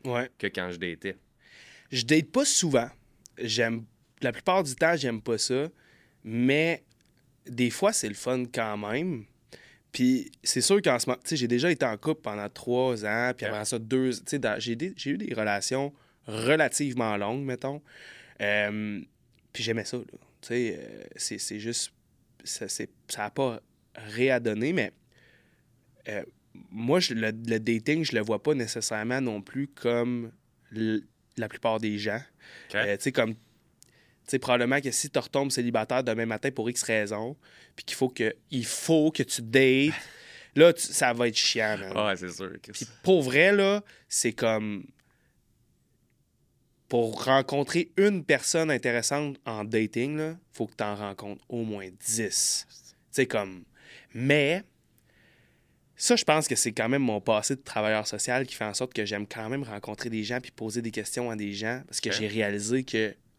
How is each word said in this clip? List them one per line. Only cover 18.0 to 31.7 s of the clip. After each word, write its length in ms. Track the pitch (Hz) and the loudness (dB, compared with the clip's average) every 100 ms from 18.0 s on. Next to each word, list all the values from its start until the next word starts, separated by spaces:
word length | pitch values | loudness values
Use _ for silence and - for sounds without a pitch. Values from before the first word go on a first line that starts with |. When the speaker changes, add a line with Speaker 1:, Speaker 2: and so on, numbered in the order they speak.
| - - - - | -20 -20 -20 -4
Speaker 1:
Euh, 600 | 101 104 104 104 107 104 - _ _ _ _ | 0 2 0 -2 -4 -6 -10 _ _ _ _
puis 100 | - | -6
j'aimais 220 | 113 113 | -2 -2
ça, 140 | 101 123 | -2 -8
là. 60 | - - _ _ | -10 -18 _ _
Tu 80 | - | -4
sais, 300 | 120 117 80 | -2 0 -4
euh, 220 | 58 53 50 - | -10 -16 -16 -10
c'est, 200 | - 107 | -8 -6
c'est 220 | - 104 | -8 -6
juste, 320 | 110 120 - _ _ _ _ - | -6 -4 -6 _ _ _ _ -18
ça, 240 | - - 101 | -12 -8 -8
c'est, 220 | - 113 _ - | -8 -8 _ -12
ça 180 | - 104 | -6 -4
a 40 | |
pas 300 | - 131 113 - _ _ | -2 -2 -2 -12 _ _
réadonné, 800 | - 110 107 131 127 117 107 131 | -18 -10 0 2 4 2 0 0
mais, 180 | 180 104 - _ _ _ _ _ _ _ _ _ _ - | 0 -2 -6 _ _ _ _ _ _ _ _ _ _ -10
euh, 140 | 104 - - _ - - | -8 -10 -16 _ -20 -14
moi, 280 | 101 117 175 | -6 2 2
je, 140 | 180 | 2
le, 180 | 113 110 110 113 | 0 -2 -2 -2
le 120 | 113 | 0
dating, 440 | 113 113 107 156 | 0 0 2 0
je 100 | 156 | 0
le 80 | 117 | 0
vois 200 | 104 104 | 0 0
pas 120 | - | 2
nécessairement 640 | 147 113 117 - 110 110 127 | 0 -2 -4 -4 -4 -2 -2
non 220 | 127 104 | -2 -4
plus 260 | 98 131 139 | -6 -6 -8
comme 640 | - 120 120 120 123 113 - _ _ _ | -4 0 2 0 -2 -6 -14 _ _ _
l-, 280 | 107 110 110 - _ _ - | -2 0 0 -4 _ _ -8
la 120 | 110 | -8
plupart 300 | - 113 | -2 0